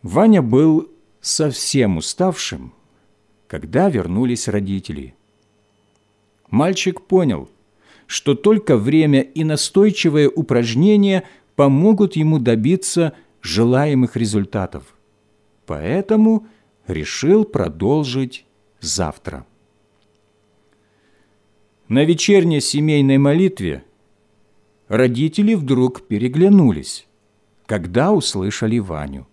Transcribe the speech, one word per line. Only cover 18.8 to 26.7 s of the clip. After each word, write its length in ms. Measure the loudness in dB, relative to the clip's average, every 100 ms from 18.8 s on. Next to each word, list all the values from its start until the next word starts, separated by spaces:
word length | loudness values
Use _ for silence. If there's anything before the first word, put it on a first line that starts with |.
завтра. 640 | -10 -6 -6 -8 -16 -16 -20 _ _ _ _ _ _ _ _ _ _ _ _ _ _ _ _ _ _ _ _ _ _ _ _
На 160 | 0
вечерней 560 | 2 0 4 4 4 0
семейной 580 | -2 -2 0 2 4 4
молитве 680 | 2 2 0 -2 -8 -8 _ _ _ _ _ _ _ _ _ _ _
родители 680 | 0 0 0 -4 0 0
вдруг 520 | 0 0 0 0 -4 _
переглянулись, 1000 | -4 -4 2 4 6 4